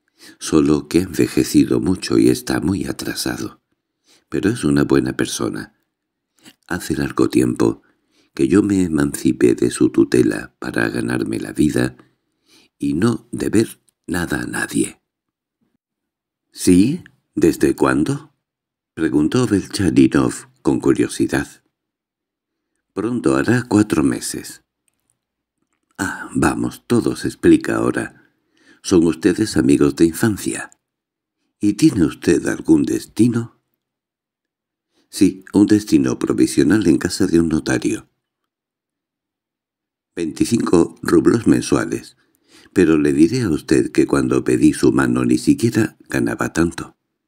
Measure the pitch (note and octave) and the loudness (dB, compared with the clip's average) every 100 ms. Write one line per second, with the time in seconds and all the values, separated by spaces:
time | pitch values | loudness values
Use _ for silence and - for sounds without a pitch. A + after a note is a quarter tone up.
0 | _ _ - - - D#2 D2 D2 C#2+ E2 | _ _ -20 -16 -2 2 2 0 0 -2
1 | F#2 D#2 - - - - - A#1+ C2+ F#2 | -2 -2 -2 0 0 2 2 0 0 -2
2 | - A1+ A#1 B1+ - B1+ D2+ F#2+ C2+ C2+ | -2 2 2 2 -2 -4 -2 -4 -6 -8
3 | - - - A#1 - - _ _ _ _ | -8 -8 -8 -8 -12 -16 _ _ _ _
4 | _ _ _ - - B2 D2+ C#2+ C2+ C#2 | _ _ _ -4 -2 -2 0 0 2 2
5 | B1+ B1+ - - A1 G1+ G#1+ _ _ _ | 0 -2 -6 -4 -6 -6 -12 _ _ _
6 | _ _ _ _ - _ - F2+ - C#2+ | _ _ _ _ -20 _ -10 -10 -6 -4
7 | C#2 - A#1 - B1 A#1+ A#1 A1 _ _ | -4 0 0 2 0 0 -2 -2 _ _
8 | _ _ _ - C#2 F#2 G2+ G2 F2+ D#2 | _ _ _ -4 2 2 2 2 0 0
9 | C#2+ C#2 C2+ B1+ A#1+ A1+ A#1+ - B1 - | -2 -2 -2 2 2 2 0 0 0 2
10 | - B1 A1+ G#1 A#1 _ B1 A#1 A1+ A#1 | 2 2 2 -2 -8 _ -8 -4 -4 -4
11 | A#1 A#1+ G#1+ A1 G#1 - D2+ B1 B1+ - | -6 -4 -6 -6 -6 -2 0 0 -2 -6
12 | _ _ _ _ _ _ _ _ C#2+ C#2+ | _ _ _ _ _ _ _ _ -6 0
13 | A2+ A#2 - C2 C#2 G#2 A2+ - _ _ | 0 -2 -6 -8 -2 0 0 -4 _ _
14 | - F#2 D#2+ C#2 B1 - - - - - | -8 -6 -4 -6 -6 -8 -4 -4 -4 -8
15 | _ _ _ _ _ _ _ _ _ _ | _ _ _ _ _ _ _ _ _ _
16 | _ _ _ _ _ - - F2+ A2 E3+ | _ _ _ _ _ -4 4 4 4 0
17 | - _ _ - E2 C#2+ C#2+ C2 C#2+ C2 | -10 _ _ 0 0 2 0 2 0 0
18 | F#2+ C#3+ - _ _ _ _ _ _ - | -2 -4 -10 _ _ _ _ _ _ -6
19 | D#2 C2+ D#2 B2 B2 G2 - - F#2 B1+ | -2 0 0 0 0 0 -2 -4 0 4
20 | C2 C#2+ B1 - - _ - C2 C#2 B1+ | 4 2 -2 -4 -14 _ -2 0 0 0
21 | A1+ - - C#2 - - _ _ _ _ | -2 -4 -4 -4 -6 -12 _ _ _ _
22 | _ _ _ _ _ _ _ _ _ - | _ _ _ _ _ _ _ _ _ -8
23 | G#2+ B2 - C2+ C2+ B2 A#2+ G#2 G#2+ - | -6 -2 0 0 2 0 2 2 2 2
24 | - A#1 - - - - _ _ _ _ | 0 -2 -6 -10 -14 -18 _ _ _ _
25 | _ _ _ _ _ _ _ _ _ - | _ _ _ _ _ _ _ _ _ -8
26 | F#2+ - - - D2+ A#1 A#1+ - - A#2+ | -8 -8 -8 -2 -2 0 -6 -8 -2 -2
27 | C2+ B1 - - - G#2+ - A1+ A1+ - | 0 -4 -6 0 4 4 2 -4 -2 -4
28 | - - _ _ _ _ _ _ - F#2 | -8 -12 _ _ _ _ _ _ 0 2
29 | E2+ D#2+ F#2+ F2 G#2+ - C#2 C#2+ C#2+ C#2 | 4 2 0 0 0 0 2 4 2 2
30 | E2 D#2+ A#2 F#2+ - - - _ _ _ | 0 0 -2 -2 -6 -10 -12 _ _ _
31 | _ _ _ _ _ _ G#2 G#2 D#3 B2 | _ _ _ _ _ _ -4 2 2 2
32 | D2 - - C#2 B1 - - D#2+ C#2+ - | 0 0 0 0 0 -4 2 2 2 -4
33 | - - A#2 A#2 A#2 _ _ _ _ _ | -6 0 0 0 -6 _ _ _ _ _
34 | _ _ _ _ _ _ _ _ _ _ | _ _ _ _ _ _ _ _ _ _
35 | _ - F#2+ - - - G2+ G#2+ G#2 D#2 | _ 0 0 0 -2 2 4 4 2 0
36 | B1+ A#1 - - - - C#2+ G#2 F#2+ C2+ | 0 -2 -4 0 0 2 2 2 2 0
37 | F2+ - F#2+ E2 E2 D2+ - B2+ - G#2 | 0 -2 0 2 0 -2 -2 -4 -4 -6
38 | - _ _ _ _ _ _ _ _ _ | -10 _ _ _ _ _ _ _ _ _
39 | _ _ _ _ _ _ _ _ _ _ | _ _ _ _ _ _ _ _ _ _
40 | _ - E2+ C#2 - A#2 - F2 E2 - | _ -8 -6 -4 -2 -2 2 2 2 -2
41 | - E2+ E2+ E2+ - B1 E2 C#2 G#1+ A1+ | 0 2 4 2 2 0 0 -2 -2 -6
42 | - - _ _ _ _ _ - E2+ D#2+ | -10 -20 _ _ _ _ _ 2 4 4
43 | D2 C#2 - B2+ A2 D2 - C#2 - - | 2 4 2 2 -2 -2 0 0 2 0
44 | C#2+ C#2+ B1 B1+ B1 B1 D2+ - C2 B1 | 0 0 0 -2 0 2 2 4 2 2
45 | C2 A#1+ B1 - - C#3+ A#2+ - G#2+ - | 0 0 0 0 0 0 0 0 -2 -6
46 | - C2+ - A2+ - - E2+ - - _ | -8 -4 -4 -4 -4 -2 -4 -4 -14 _
47 | _ _ | _ _